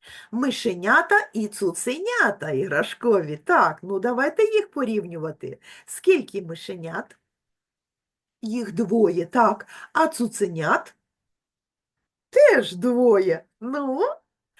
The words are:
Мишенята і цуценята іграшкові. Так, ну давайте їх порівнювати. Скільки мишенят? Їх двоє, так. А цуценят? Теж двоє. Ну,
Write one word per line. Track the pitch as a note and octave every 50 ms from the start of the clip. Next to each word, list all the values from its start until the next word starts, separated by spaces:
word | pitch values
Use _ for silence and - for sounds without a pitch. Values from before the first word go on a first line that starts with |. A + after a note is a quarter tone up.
| _ - - - - -
Мишенята | - A3+ B3+ C#4 - - - A#3 F#3 F3 F3 G3+ B3 D4+ E4+ - G4+ G#4 G#4 - -
і | A3+ G#3+ G#3
цуценята | - - G3+ F#3 E3+ - - A#3+ B3+ D#4 F#4 A4 B4 A#4+ G4+ A3+ G3+ - - D#3+
іграшкові. | C#3+ C3 - - D3 D3 D#3+ - - - - A#3+ A3 G3 E3 D3+ D3+ D3
Так, | - - F4 D#4 A3 - D#3 - -
ну | F3+ G3+ F#3+
давайте | F#3 A#3+ B3 A#3 C4 D#4 E4 - A4
їх | G#4+ A4 G#4+ G#4 -
порівнювати. | - D4 C4+ A3 A3+ G#3 F3+ F3 E3+ E3 D#3 D#3+ D3 - - C#3+ C3+ - _ - - - -
Скільки | - - - - F4+ F#4+ D#4+ A#3 - - G3
мишенят? | F#3 E3 E3 D#3+ - - G3 F3+ E3 E3 E3 F#3 B3 - - _ _ _ _ _ _ _ _ _ _ _ _ _ _ _ _ _ _ _ _ _ _ _ _ _
Їх | - A3 G#3+ B3 A#3 F#3+
двоє, | D#3+ E3 A#3 F3+ G#3 A#3 G#3+ F3+ E3 E3+ E3+
так. | - - B3+ A#3 G#3 G#3+ - - - - - - - -
А | - D#4+ D#4
цуценят? | - - A#3+ G#3+ - - G#3 F#3 E3+ D#3+ D#3 D#3 A3+ D#4+ - - - _ _ _ _ _ _ _ _ _ _ _ _ _ _ _ _ _ _ _ _ _ _ _ _ _ _ _
Теж | - B4 D5 C#5+ G#4 C4+ G#3 - F3+
двоє. | F3+ F3 B3 A#3+ A#3+ B3 A#3+ A3 G3 F#3+ F#3 E3 E3 - _ _ _
Ну, | G#3+ A#3+ C4 D4 C#4+ C4+ C4 D4 F#4+ C5+ D#5 - _ _ _ _ _ _ _ -